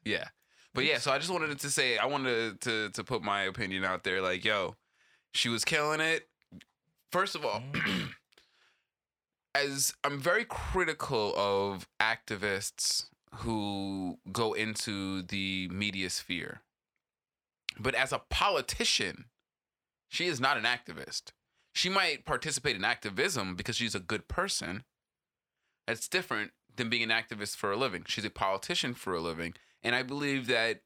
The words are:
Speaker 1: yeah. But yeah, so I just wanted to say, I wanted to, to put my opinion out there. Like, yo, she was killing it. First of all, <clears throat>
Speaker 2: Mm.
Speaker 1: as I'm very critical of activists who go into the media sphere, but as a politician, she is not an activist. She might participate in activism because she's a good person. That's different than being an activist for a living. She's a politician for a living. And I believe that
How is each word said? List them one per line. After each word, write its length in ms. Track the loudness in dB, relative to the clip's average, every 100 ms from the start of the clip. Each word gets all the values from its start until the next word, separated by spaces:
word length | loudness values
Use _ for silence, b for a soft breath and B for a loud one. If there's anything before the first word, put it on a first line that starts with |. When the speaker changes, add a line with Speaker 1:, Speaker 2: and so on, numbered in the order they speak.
| -2
Speaker 1:
yeah. 240 | -4 -4 _ b b b
But 120 | 0 2
yeah, 120 | 2
so 140 | 2
I 60 | 2
just 120 | 2
wanted 300 | 0 0 -2
to 100 | -2
say, 280 | 2 4 4
I 80 | 2
wanted 560 | 2 2 2 0 -2
to, 280 | -2 0 0
to 120 | -4
put 180 | -2 -2
my 200 | 0 2
opinion 420 | 0 -2 -2 0
out 220 | 0 0 0
there. 160 | 0
Like, 240 | 2 2 2
yo, 320 | 2 0 -6 b b b b b
she 160 | 0 0
was 160 | 2 2
killing 340 | 2 2 2
it. 300 | 2 0 -4 _ _ -20 -20 _ _ _ _
First 240 | 0 0 0
of 80 |
all, 180 | -2 -2 -2
<clears throat> 60 |
Speaker 2:
Mm. 400 | -2 0 0 -2 -10 _ b b b b b b _ _ _ _ _ _ 0
Speaker 1:
as 380 | 0 0 -2 0
I'm 160 | -4 0
very 260 | 0 0 0
critical 880 | -6 -2 0 0 -2 -2 0 2 2
of 520 | 2 2 2 -2 -10 _
activists 1080 | 2 2 -4 -2 0 0 -2 -2 0 0 -4 _ _ -8
who 800 | -2 0 0 -2 -2 -2 -4 -6 -8
go 220 | 0 0
into 680 | 2 0 -2 -4 -2 -2 -4
the 440 | -2 -2 0 -2 -2
media 400 | -2 -2 -2 -2
sphere, 520 | -4 -4 -6 -6 -12 _ _ _ _ _ _ _ _ _ _ -10 -4
but 160 | -2 2
as 160 | 2
a 80 | 0 -2
politician, 960 | 2 4 2 0 0 2 2 0 -4 -14 _ _ _ _ _ _ _ _
she 200 | -2 -2
is 120 | 2
not 180 | 2 4
an 60 |
activist. 680 | 2 0 -4 -12 -8 -8 -10 _ _ _ _
She 160 | 0 2
might 360 | 4 2 0 -2
participate 500 | -2 0 0 0 2
in 80 |
activism 720 | 2 0 -2 0 2 2 -2 -4
because 200 | -2 0
she's 200 | 0 -2
a 40 |
good 280 | -2 -4 -2
person. 560 | -2 0 -2 -2 -6 -10 _ _ _ _ _ _ _ _ _ -6
That's 200 | -4 -2
different 440 | -2 0 -2 -2 _ _ -4
than 140 | 0
being 140 | 2
an 60 | 2
activist 460 | 2 0 -6 -6 -2
for 160 | 0
a 40 | 2
living. 260 | 0 -2 -4
She's 180 | -4 -4
a 40 |
politician 640 | 0 0 0 -2 -2 -2
for 200 | -4 -4
a 60 | -2
living. 320 | -2 -4 -6 -8 b b
And 120 | 0 0
I 80 |
believe 440 | 0 -2 0 -2 2
that 340 | 4 4 0